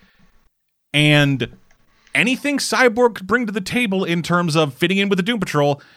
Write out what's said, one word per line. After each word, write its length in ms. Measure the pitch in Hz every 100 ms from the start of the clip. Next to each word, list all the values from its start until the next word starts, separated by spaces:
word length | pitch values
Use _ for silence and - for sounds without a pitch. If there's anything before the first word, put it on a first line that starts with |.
| _ _ _ _ _ _ _ _ _
And 640 | 143 151 147 143 135 113 - _ _ _ _ _
anything 440 | 135 208 262 285 285
Cyborg 580 | - 214 247 220 240 190
could 100 | 185
bring 200 | 233 226
to 60 |
the 80 | 214
table 440 | 190 240 240 190
in 180 | 165 170
terms 340 | 156 175 175 160
of 180 | 151
fitting 240 | - 175 190
in 100 | 202
with 100 | 196
the 40 |
Doom 180 | 185 240
Patrol 400 | 185 147 143 139 -